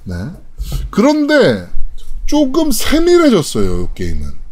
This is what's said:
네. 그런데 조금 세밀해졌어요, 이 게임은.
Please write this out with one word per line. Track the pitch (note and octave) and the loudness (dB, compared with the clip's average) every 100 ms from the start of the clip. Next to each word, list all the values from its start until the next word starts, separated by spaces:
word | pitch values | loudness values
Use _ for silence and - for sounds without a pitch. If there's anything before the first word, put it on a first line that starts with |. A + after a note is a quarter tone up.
네. | - F2 A2+ F#3 - - - - - | -10 -10 -10 -12 -18 -12 -8 -8 -4
그런데 | - C4 D4+ C#4+ D4+ F#3 G#2 F2 - - - - - - | 0 2 2 2 2 2 0 2 4 4 0 -4 -2 0
조금 | D4 C#4 C#4+ D#4 | 2 2 0 0
세밀해졌어요, | A#3 - D4+ E4+ F4 D#4 G#3 - A#2 F#2+ F2 | 0 0 2 4 4 4 2 0 0 0 0
이 | F2+ | -2
게임은. | - F2 D#2 C#2+ - - | -4 -2 -2 -2 -6 -8